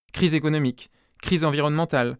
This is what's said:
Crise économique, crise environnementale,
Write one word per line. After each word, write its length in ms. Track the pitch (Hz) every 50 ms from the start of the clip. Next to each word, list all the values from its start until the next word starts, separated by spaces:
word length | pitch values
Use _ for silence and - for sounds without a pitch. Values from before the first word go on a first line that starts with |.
| _ _ -
Crise 220 | - 185 170 156
économique, 560 | 156 143 156 156 151 143 127 120 - - - _ _ _ _ _ -
crise 240 | - - 185 160 160
environnementale, 720 | 156 143 147 143 151 147 156 165 160 - 135 120 120 127